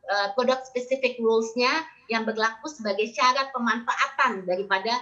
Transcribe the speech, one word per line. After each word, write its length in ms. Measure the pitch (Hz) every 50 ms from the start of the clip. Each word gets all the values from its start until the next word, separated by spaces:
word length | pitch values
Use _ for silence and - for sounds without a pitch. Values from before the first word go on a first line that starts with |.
| -
eh, 220 | - 202 202 202 196 - 254
product 320 | 240 240 254 262 - -
specific 480 | - 247 240 - 262 269 - 240 240 -
rules-nya 680 | 226 220 226 226 226 226 - 247 247 262 294 320 320 - - - _ -
yang 140 | 226 226 220
berlaku 480 | 220 220 220 214 226 226 - - 311
sebagai 400 | - - 214 208 196 202 214 226 -
syarat 380 | - 254 254 254 269 269 269
pemanfaatan 960 | - 247 233 233 226 240 233 - - - 262 269 - - 269 247 208 190 180
daripada 480 | 180 180 185 196 196 196 226 220 226 240 262